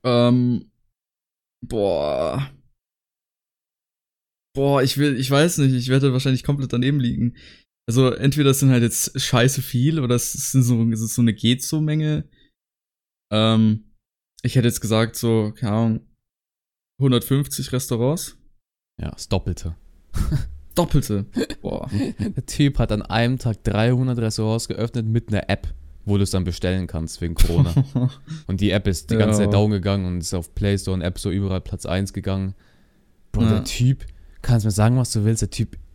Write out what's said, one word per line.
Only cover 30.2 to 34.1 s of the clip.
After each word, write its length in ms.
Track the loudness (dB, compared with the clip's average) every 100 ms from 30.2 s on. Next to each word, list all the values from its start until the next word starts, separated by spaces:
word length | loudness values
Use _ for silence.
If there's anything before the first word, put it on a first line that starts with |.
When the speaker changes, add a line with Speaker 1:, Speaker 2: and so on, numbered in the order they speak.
| -4
Speaker 2:
auf 200 | -6 -6
Play 220 | -4 -2 -2
Store 160 | -2
und 80 | -4
App 160 | -4 -4
Store 160 | -4
überall 260 | -2 -2 -4
Platz 260 | -6 -12 -4
eins 260 | -4 -4
gegangen. 420 | -6 -6 -4 -6 -8 -20 _ _ _ _ _ _
Bro, 100 | 0
Speaker 1:
Ja. 80 | 2
Speaker 2:
der 100 | 2
Typ, 420 | -2 0 2 2 -6